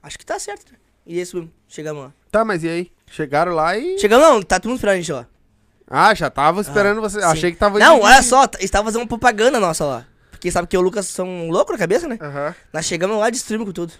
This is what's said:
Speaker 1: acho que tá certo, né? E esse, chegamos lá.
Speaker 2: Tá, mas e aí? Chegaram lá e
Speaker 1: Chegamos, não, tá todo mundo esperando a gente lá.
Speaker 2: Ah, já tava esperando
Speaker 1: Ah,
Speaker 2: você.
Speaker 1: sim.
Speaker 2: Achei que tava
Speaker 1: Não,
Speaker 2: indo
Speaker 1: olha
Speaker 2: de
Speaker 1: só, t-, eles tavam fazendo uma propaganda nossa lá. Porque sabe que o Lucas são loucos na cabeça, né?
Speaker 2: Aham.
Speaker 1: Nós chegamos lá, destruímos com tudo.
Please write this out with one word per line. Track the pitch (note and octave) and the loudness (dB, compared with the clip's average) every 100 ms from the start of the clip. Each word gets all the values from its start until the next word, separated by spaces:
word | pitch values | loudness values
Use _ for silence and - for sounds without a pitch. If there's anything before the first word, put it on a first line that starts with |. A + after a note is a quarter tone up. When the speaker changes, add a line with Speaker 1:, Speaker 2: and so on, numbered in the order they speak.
Speaker 1:
acho | - - | -20 -20
que | - | -10
tá | F#4 | -10
certo, | - G4+ _ | -10 -14 _
né? | A#3+ _ _ - | _ _ _ -10
E | E3+ | -8
esse, | F3 F3+ E3 _ _ | -8 -10 -12 _ _
chegamos | - D#3 D3+ | -14 -12 -12
lá. | C3+ _ _ | -14 _ _
Speaker 2:
Tá, | G#3+ | -2
mas | A3+ F#3 | -2 -4
e | E3 | -4
aí? | E3+ F3 _ _ | -6 -8 _ _
Chegaram | - D3+ C#3+ F3 | -10 -4 -2 0
lá | E3 D#3+ G3+ | 0 -2 -2
e | E4 F#4+ | -6 -2
Speaker 1:
Chegamos, | G#3 A#3 D#4+ | 2 6 6
não, | B3 | 4
tá | F3+ F#3 | 2 -2
todo | A3 | -2
mundo | B3+ | -4
esperando | G#3 F#3+ | 0 -2
a | |
gente | E3 | -2
lá. | C#3 A#2+ _ _ _ _ _ _ | -10 -10 _ _ _ _ _ _
Speaker 2:
Ah, | C3+ F#3+ | 2 4
já | G#3 D3 | 4 -2
tava | - D3 F3+ | 0 0 0
esperando | G3 F3 G3+ G#3+ | -2 0 0 0
Speaker 1:
Ah, | |
Speaker 2:
você. | G#3+ G3+ | -4 -2
Speaker 1:
sim. | F3+ | 0
Speaker 2:
Achei | D#3 F3 | 2 -2
que | E3+ | 0
tava | G#3 G3+ | 0 4
Speaker 1:
Não, | B3 D4+ | 6 8
Speaker 2:
indo | |
Speaker 1:
olha | G#3 C4 | 8 6
Speaker 2:
de | B3 | 6
Speaker 1:
só, | B3+ C4 | 4 4
t-, | - | 0
eles | F#3+ | -4
tavam | G3+ G#3+ | -2 -2
fazendo | A3+ | -4
uma | A#3+ | -6
propaganda | A#3 B3 G#3+ A#3 C#4 | 0 0 2 2 2
nossa | F#3 D#3+ D3+ | -2 -2 -4
lá. | B2 B2+ _ _ | -6 -12 _ _
Porque | - F3 | -10 -4
sabe | F3 F3 | -4 -2
que | F#3 | 0
o | |
Lucas | F#3 G#3+ G3 | 0 -2 -8
são | - F#3 F3+ E3 | -8 -8 -8 -4
loucos | F3 - | -2 -2
na | D#4+ | -2
cabeça, | E3+ G#3+ E4+ | -2 -2 -2
né? | A3+ | -10
Speaker 2:
Aham. | D3+ C#3+ D3 F3+ _ | -10 -8 -8 -10 _
Speaker 1:
Nós | D#3 | -10
chegamos | D#3+ F3 F#3 A3 | -6 -4 -4 -2
lá, | A3 | -2
destruímos | A#3+ - G#3+ G#3+ | -4 -6 -8 -6
com | |
tudo. | F3+ E3+ - | -10 -12 -12